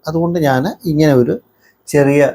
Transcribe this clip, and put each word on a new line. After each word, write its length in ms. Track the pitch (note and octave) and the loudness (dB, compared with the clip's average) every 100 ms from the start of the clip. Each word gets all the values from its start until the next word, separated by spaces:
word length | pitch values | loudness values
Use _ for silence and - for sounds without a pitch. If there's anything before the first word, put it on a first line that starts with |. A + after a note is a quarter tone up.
| - | -8
അതുകൊണ്ട് 280 | E3 E3+ F3 D3 | -4 -4 -2 0
ഞാൻ 160 | B2+ D#3+ - F3 | 0 -2 -6 -4
ഇങ്ങനെ 220 | D3+ D#3 B2+ | 0 2 2
ഒരു 120 | A#2+ - - _ _ _ - | 2 -2 -10 _ _ _ -4
ചെറിയ 280 | D3 C#3 C#3+ C#3 | 0 2 2 0